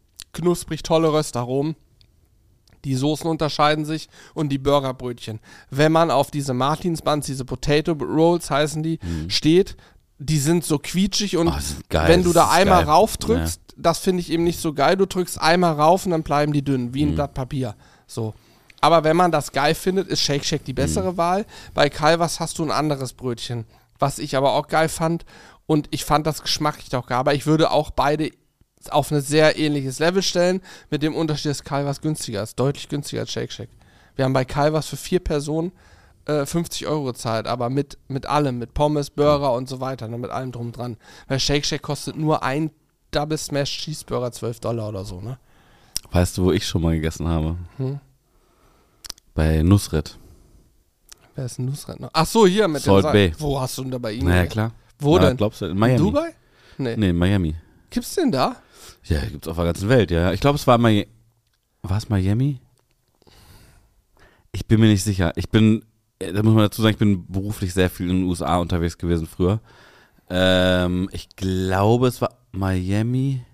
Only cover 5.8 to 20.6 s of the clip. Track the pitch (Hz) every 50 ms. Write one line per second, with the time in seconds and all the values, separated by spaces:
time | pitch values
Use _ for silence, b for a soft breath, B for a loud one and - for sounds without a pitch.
5.8 | 151 156 160 160 170 160 123 135 147 - - 147 139 135 127 123 127 143 156 156
6.8 | - 185 165 156 - - 151 151 135 - 135 135 131 - 139 - - - 147 151
7.8 | 151 - 170 147 127 76 104 151 160 170 175 170 - - 151 139 151 151 151 156
8.8 | 156 160 165 165 - 85 85 80 78 87 101 - - 151 160 180 196 - - b
9.8 | b b b b _ _ _ _ 143 131 156 151 131 147 170 175 - - 156 143
10.8 | - - - 175 190 202 - - 208 190 - 170 170 170 160 - - - 73 -
11.8 | - - - 80 80 85 170 180 180 175 170 170 156 104 131 170 190 202 190 180
12.8 | 156 151 151 170 208 226 - - - - 226 - 80 85 - - _ - - -
13.8 | - 170 160 - - 196 185 180 175 156 165 165 170 175 175 - - 165 147 135
14.8 | 139 147 180 190 196 190 - 175 180 - - - - 156 170 180 180 170 156 143
15.8 | 151 156 180 190 - 190 170 160 156 - 143 147 151 151 147 147 139 139 139 127
16.8 | 123 120 123 135 151 - 160 160 143 139 - 143 131 123 - 135 131 113 104 b
17.8 | b b b b b b - 120 113 110 104 b b b b b b b b b
18.8 | - 147 165 165 147 156 160 175 180 175 160 151 135 - - 139 135 151 165 -
19.8 | - 190 185 196 185 - - - - - 143 143 143 - - 151